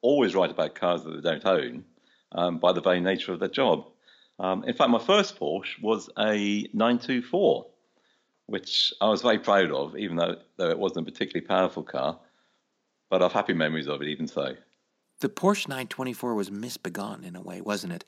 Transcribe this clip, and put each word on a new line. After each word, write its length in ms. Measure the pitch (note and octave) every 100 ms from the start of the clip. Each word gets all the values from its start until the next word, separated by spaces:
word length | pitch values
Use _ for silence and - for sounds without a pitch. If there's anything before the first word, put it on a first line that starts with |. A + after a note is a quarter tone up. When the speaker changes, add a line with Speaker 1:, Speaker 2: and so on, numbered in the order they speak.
Speaker 1:
always 320 | A#2+ C#3+ A2+
write 160 | F#2 F2
about 240 | - D#2
cars 280 | - F2+ F2
that 60 | D#2
they 120 | D#2
don't 240 | D#2+ D#2 F#2+
own, 380 | F2+ C2 B1 - _ _ _ _
um, 260 | - F2 E2+
by 140 | F2
the 100 | F2
very 180 | F#2 F2+
nature 320 | F2+ F#2 -
of 80 | F2+
their 80 | F#2+
job. 380 | - C3 - - _ _ _ _ _
Um, 240 | F#2+ F#2+
in 100 | -
fact, 160 | A#2+ C3+
my 80 | A#2+
first 420 | - G3+ G3 -
Porsche 400 | D2 F2 - -
was 300 | G#2+ A2 - -
a 500 | G#2+ G#2 G2+ G#2 G#2+
nine 240 | G#2+ A2+ B2
two 240 | - B2+
four, 460 | A#2+ F#3 F#3+ D2+ - _ _ _ _ _ _ _
which 480 | - G2+ - - - -
I 80 | G#2+
was 140 | G#2
very 160 | A#2+ G#2+
proud 320 | - G2+ F2
of, 260 | C#2 D2 D#2
even 220 | G2+ E2
though, 180 | E2+ F2 - -
though 100 | F2
it 100 | E2+
wasn't 300 | F#2+ E2+ D#2
a 20 |
particularly 360 | - F#2+ E2+ -
powerful 360 | F#2 F#2 -
car, 360 | - - C2+ D#2+ _ _ _ _ _ _ _ _ _
but 140 | F#2+
I've 100 | F2+
happy 220 | G#2+ G2+
memories 340 | F2 D#2 D#2+ C#2+
of 140 | C#2+
it, 60 | D2
even 200 | D2 D#2
so. 260 | - C#2 C2 _ _ _ _ _ _
Speaker 2:
The 100 | G3+
Porsche 360 | G3+ F#3 G3+ -
nine 200 | C3 B2
twenty-four 480 | - B2+ A#2 B2
was 160 | A2 F#2+
misbegotten 720 | G2+ A#2+ A#2+ F#2+ F2+ G2+ G#2
in 120 | F#2 F2+
a 40 |
way, 220 | F2+ F#2
wasn't 320 | G2 G#2 F2
it? 100 | E2+